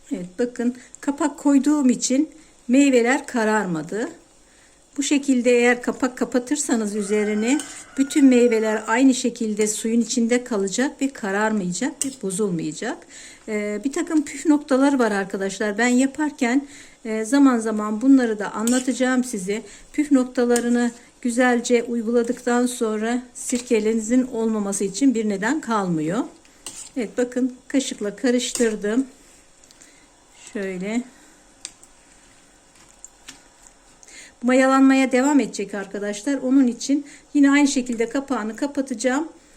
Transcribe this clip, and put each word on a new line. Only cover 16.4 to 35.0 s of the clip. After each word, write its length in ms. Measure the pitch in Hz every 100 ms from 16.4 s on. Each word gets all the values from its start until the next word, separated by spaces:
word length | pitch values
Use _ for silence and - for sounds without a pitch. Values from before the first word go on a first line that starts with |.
| 240 269 277 - - -
e, 200 | 226 220
zaman 340 | 220 277 277 240
zaman 420 | 220 214 208 214
bunları 380 | 262 269 240 208
da 140 | 190
anlatacağım 720 | 208 226 254 254 240 254 254
size. 380 | 247 208 185 214 - - -
Püf 200 | - 294
noktalarını 760 | 262 254 254 240 240 240 240 240 240 - _
güzelce 600 | 247 233 254 233 226 240
uyguladıktan 840 | 233 240 220 240 233 247 - 240 247
sonra 560 | 247 226 214 220 247 254
sirkelerinizin 920 | - - 247 - 220 214 226 214 254 254
olmaması 580 | 226 226 220 196 202
için 300 | 202 185 277
bir 140 | 226 214
neden 320 | 196 214 311
kalmıyor. 640 | 233 220 185 160 156 208 330 - _ _ - - - 269
Evet, 140 | 202 -
bakın 380 | 247 247 254 - -
kaşıkla 480 | 269 - - 202 202
karıştırdım. 920 | 262 247 247 - 226 214 202 233 269 - _ _ _ _ _ _ - _ _ _ _ - -
Şöyle. 500 | 220 190 185 196 233 240 - - - _ _ - - - _ _ _ _ _ _ _ _ _ - _ - _ - - _ _ - _ _ _ - - - _
Mayalanmaya 680 | 240 254 262 269 269 269